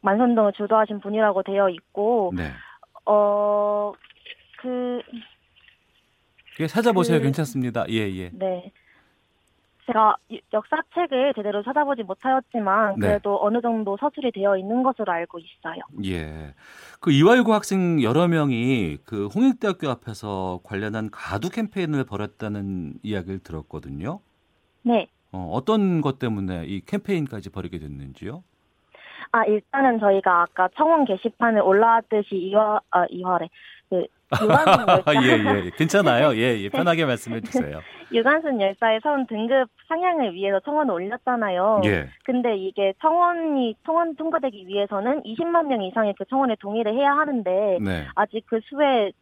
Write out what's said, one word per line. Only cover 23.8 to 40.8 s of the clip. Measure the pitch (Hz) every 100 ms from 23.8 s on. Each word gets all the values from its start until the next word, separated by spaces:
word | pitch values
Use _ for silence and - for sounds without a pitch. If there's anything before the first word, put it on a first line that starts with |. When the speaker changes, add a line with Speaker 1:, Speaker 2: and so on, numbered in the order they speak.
| - 69 95 190 _ _ _ _ _ _
Speaker 1:
네. | 233 233 - _ _
Speaker 2:
어, | 95 87
어떤 | 101 135 220 196 170
것 | 147 135
때문에 | 123 104 95 90 78
이 | 98
캠페인까지 | - 208 196 196 143 107 98
벌이게 | 95 87 85
됐는지요? | 73 71 67 65 90 151 185 _ _ _ _ - - - -
Speaker 1:
아, | 226
일단은 | 214 214 - 269 269 226
저희가 | 208 196 190 175
아까 | 170 - 185 -
청원 | 311 330
게시판에 | 262 190 226 - 233 220
올라왔듯이 | 190 196 226 226 220 214 202 196
이화-, | 180 202 214 214 _
아, | 180 175
이화래. | 180 180 175 165 _ - - _
그 | 185 - _ _ -
유관순 | 214 269 311 180 196
Speaker 2:
<laughs> |
Speaker 1:
열사. | 180 180 147
Speaker 2:
예, | 127 120 104 -
예, | 90
예. | -
괜찮아요. | 160 196 170 120 147 113
예, | 123 113
예. | 98
편하게 | 262 180 165
Speaker 1:
<laughs> | 156
Speaker 2:
말씀해 | 120 - 113
주세요. | - 254 - - - - -
Speaker 1:
유관순 | 233 233 311 320 247
열사의 | 196 196 226 220
서원 | 302 285 254
등급 | 214 226 269 247 _ _
상향을 | 330 359 330 240
위해서 | 175 196 196
청원을 | 294 302